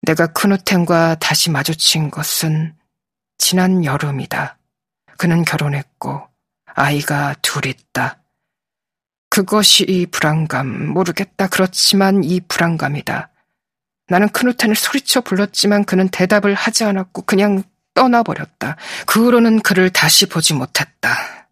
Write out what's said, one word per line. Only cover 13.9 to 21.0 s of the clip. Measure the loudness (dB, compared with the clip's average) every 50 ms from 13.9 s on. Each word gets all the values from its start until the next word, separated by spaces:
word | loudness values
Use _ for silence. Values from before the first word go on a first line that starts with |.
| _ _ _ _
나는 | 0 2 2 2
크누텐을 | 0 0 0 0 0 0 0 0 0
소리쳐 | 0 -2 -4 -4 -4 -2 0 -2 -2
불렀지만 | 0 -2 -2 -2 -2 -2 _ -2 0 2 2 2 2
그는 | 2 2 2 2 0
대답을 | 0 0 0 2 2 2 2 2 0
하지 | 0 -2 -2 -2 0 0
않았고 | 0 -2 -2 -4 -6 _ -12
그냥 | -4 0 0 2 2 2 2 0 -2 _ _ _ _ _ _
떠나버렸다. | 2 2 4 4 2 2 0 -4 -8 -8 -14 _ _ -10 -10 -10 -10 -12 -14 -14 -12 -4
그 | 0 2 2 4
후로는 | 4 6 6 6 6 4 4
그를 | 2 2 2 4 4 2
다시 | 2 0 0 4 4 4 4
보지 | 4 0 -2 -2 0 -2
못했다. | -2 -4 -4 _ -4 -6 -6 _ _